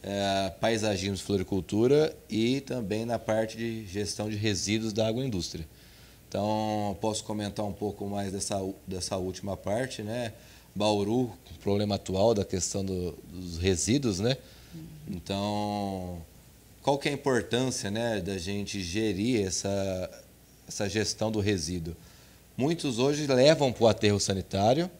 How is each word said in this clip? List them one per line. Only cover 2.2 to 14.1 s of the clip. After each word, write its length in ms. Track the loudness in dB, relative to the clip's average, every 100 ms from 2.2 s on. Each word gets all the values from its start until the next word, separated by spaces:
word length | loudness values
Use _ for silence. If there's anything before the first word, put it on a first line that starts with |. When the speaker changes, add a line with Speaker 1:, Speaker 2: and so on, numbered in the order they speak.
| -4
Speaker 1:
e 320 | 0 2 0
também 440 | -2 -6 -2 -2
na 140 | -2 -4
parte 380 | 0 0 0 -4
de 300 | -6 -6 -6
gestão 420 | -4 -4 -4 -4
de 60 | 0
resíduos 560 | 0 0 0 0 0
da 160 | 0 0
agroindústria. 580 | 0 -2 -2 -4 -8 -12 -14 -20 -20 -20 -20 -8
Então, 680 | -2 0 0 0 0 -2 0
posso 240 | -2 -2
comentar 400 | -4 -6 -4 -4 -4
um 60 |
pouco 340 | -2 -6 -4 -6
mais 240 | -4 -4
dessa 260 | -6 -2 -2
u-, 120 | -4 -8 -8
dessa 300 | -8 -4 -2
última 400 | -4 -6 -8 -6
parte, 460 | -2 -2 -2 -6
né? 300 | -6 -6 -6 -10 -20 -20 -14
Bauru, 500 | 0 2 4 2 2
o 340 | 0 -6 -18 -6
problema 360 | 0 2 2 -2
atual 380 | 0 4 4
da 100 | 4
questão 400 | 0 -2 -2 -4
do, 280 | -2 -2 -4 -8 -14
dos 260 | -12 -8 0
resíduos, 640 | 2 2 2 2 2